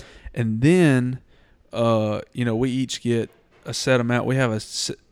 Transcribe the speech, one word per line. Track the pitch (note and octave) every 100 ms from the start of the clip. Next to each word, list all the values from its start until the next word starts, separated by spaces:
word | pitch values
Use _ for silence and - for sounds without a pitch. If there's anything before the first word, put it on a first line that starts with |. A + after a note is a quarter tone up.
| - - -
and | - A2+ A2
then, | C3+ F#3 E3 B2+ B2 B2+ _ _ _ _ _
uh, | - A#2 A2+ G#2+ G#2 -
you | -
know, | A#2+ A2+
we | C3
each | B2+ B2+ -
get | A#2+ A2+ G#2+ _ _ _
a | -
set | A#2+ - B2+
amount. | A#2+ A#2+ A2+
We | C3
have | B2+
a | A2
s-, | - - - - _